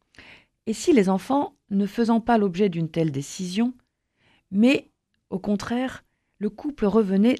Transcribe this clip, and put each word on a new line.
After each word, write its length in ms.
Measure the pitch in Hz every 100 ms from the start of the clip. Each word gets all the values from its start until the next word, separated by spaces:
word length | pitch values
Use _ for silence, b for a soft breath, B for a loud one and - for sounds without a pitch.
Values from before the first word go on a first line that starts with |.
| _ B B B B _
Et 80 | -
si 220 | 220 359
les 160 | 269 190
enfants, 460 | 190 - 277 - - -
ne 160 | 196
faisant 380 | 202 - 226 226
pas 160 | 226 226
l'objet 320 | 202 170 208
d'une 180 | 170 156
telle 240 | 165 160
décision, 640 | 135 139 - 180 190 240 - _ _ _ _ _ _ _
mais, 400 | 190 240 277 - _ _ _ _
au 80 | 190
contraire, 640 | 202 202 - 240 254 - _ _ _ -
le 100 | 208
couple 380 | - 302 285 202
revenait 500 | 220 196 196 226 -